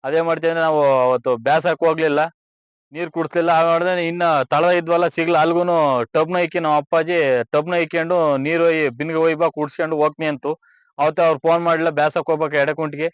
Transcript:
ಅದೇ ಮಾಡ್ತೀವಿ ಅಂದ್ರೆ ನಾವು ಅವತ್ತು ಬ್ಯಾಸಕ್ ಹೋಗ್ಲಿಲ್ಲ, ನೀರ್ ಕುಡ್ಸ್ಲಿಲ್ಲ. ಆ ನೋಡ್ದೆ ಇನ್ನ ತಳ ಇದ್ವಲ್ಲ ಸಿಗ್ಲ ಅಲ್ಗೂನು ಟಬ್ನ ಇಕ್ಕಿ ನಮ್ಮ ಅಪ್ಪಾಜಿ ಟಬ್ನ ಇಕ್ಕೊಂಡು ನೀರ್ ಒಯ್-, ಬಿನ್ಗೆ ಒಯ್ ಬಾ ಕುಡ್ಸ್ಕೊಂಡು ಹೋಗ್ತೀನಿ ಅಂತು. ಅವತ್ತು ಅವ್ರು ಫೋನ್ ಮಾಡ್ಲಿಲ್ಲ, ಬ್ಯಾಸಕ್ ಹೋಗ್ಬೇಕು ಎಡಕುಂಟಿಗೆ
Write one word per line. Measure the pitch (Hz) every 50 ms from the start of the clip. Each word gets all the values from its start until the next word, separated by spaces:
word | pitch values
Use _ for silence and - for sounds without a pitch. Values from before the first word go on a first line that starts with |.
| -
ಅದೇ | 135 151 165
ಮಾಡ್ತೀವಿ | 165 165 165 156 160 165
ಅಂದ್ರೆ | 165 165 160
ನಾವು | 160 156 151 147 139 135 131
ಅವತ್ತು | 127 127 127 123 _ 131 123
ಬ್ಯಾಸಕ್ | 113 113 135 147 160 151 180 160 - 170
ಹೋಗ್ಲಿಲ್ಲ, | 165 156 160 160 156 143 147 156 165 _ _ _ _ _ _ _ _ _ _ _ _
ನೀರ್ | 135 156 175 165
ಕುಡ್ಸ್ಲಿಲ್ಲ. | - 165 160 151 - 175 165 170
ಆ | 165 160
ನೋಡ್ದೆ | 165 170 165 165 175 180 185 180 170 165
ಇನ್ನ | 170 175 175 170 156 143
ತಳ | 127 _ 151 147 165 180
ಇದ್ವಲ್ಲ | 180 175 165 160 170 170 180 165
ಸಿಗ್ಲ | - 165 165 165 170
ಅಲ್ಗೂನು | 156 156 165 170 175 175 180 170 165 151 143 131 123 117
ಟಬ್ನ | - - 151 160 160 180
ಇಕ್ಕಿ | 180 175 160 - 175
ನಮ್ಮ | 165 156 151
ಅಪ್ಪಾಜಿ | 147 143 _ - 165 160 160 175 170 151 135 127 120 117 _
ಟಬ್ನ | - 147 151 170 180
ಇಕ್ಕೊಂಡು | 175 165 156 - 170 160 170 180 175 160 151 139
ನೀರ್ | 135 135 151 165 165
ಒಯ್-, | 170 170 160 160 151 135
ಬಿನ್ಗೆ | 120 120 147 165 165 160 160
ಒಯ್ | 165 160
ಬಾ | 151 170 160
ಕುಡ್ಸ್ಕೊಂಡು | - 147 151 143 - - 165 160 160
ಹೋಗ್ತೀನಿ | 151 151 156 151 - 160 151
ಅಂತು. | 147 127 - 143 156 _ _ _ _ _ _ _ _ -
ಅವತ್ತು | 143 156 151 180
ಅವ್ರು | 170 165 156 135
ಫೋನ್ | - 165 165 170 170
ಮಾಡ್ಲಿಲ್ಲ, | 170 165 160 165 165
ಬ್ಯಾಸಕ್ | 151 143 147 151 - 170 156 -
ಹೋಗ್ಬೇಕು | 160 151 156 147 147
ಎಡಕುಂಟಿಗೆ | 147 139 147 147 - 156 151 147 143 156 170